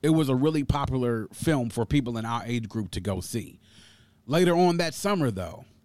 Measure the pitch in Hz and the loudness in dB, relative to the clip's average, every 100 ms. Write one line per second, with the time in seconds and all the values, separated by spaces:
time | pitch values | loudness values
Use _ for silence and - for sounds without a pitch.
0 | 147 160 143 127 147 160 139 143 135 131 | 4 4 4 4 2 2 0 -2 0 0
1 | 120 117 107 - - 147 120 117 110 147 | 0 -2 -4 -4 0 0 0 -2 0 0
2 | 123 117 113 117 113 120 110 113 98 - | 0 -6 -4 -4 -2 -4 -2 -6 -6 -6
3 | 90 95 - 117 87 - _ - - _ | -4 -4 -4 -8 -8 -18 _ -20 -20 _
4 | _ _ - 156 180 170 180 170 170 - | _ _ -2 2 4 4 4 4 -2 -2
5 | 202 202 135 95 87 - - _ | -2 2 0 -2 -8 -12 -20 _